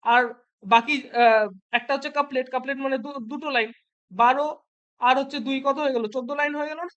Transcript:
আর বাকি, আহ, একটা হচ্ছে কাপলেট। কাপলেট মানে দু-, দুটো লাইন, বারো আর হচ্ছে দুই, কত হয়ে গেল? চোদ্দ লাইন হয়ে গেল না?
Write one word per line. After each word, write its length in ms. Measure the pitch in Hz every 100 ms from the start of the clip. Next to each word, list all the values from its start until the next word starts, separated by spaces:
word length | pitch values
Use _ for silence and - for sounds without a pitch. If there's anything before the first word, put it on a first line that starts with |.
আর 320 | 226 240 240 - _ _
বাকি, 460 | 202 226 233 294 -
আহ, 380 | 240 240 220 208 190 _
একটা 220 | 240 233
হচ্ছে 160 | 277 294
কাপলেট। 400 | 294 285 262 254
কাপলেট 280 | 254 262 269
মানে 200 | 269 269
দু-, 300 | 233 285 220
দুটো 220 | 285 311
লাইন, 220 | 262 220 - _ _ _
বারো 480 | 185 233 269 294 302 _ _ _ _
আর 180 | 247 262
হচ্ছে 220 | 277 285
দুই, 220 | 226 269 269
কত 100 | 269
হয়ে 180 | 294
গেল? 140 | 254 220
চোদ্দ 240 | 240 240
লাইন 240 | 285 294 294
হয়ে 120 | 294
গেল 100 | 311
না? 100 | 349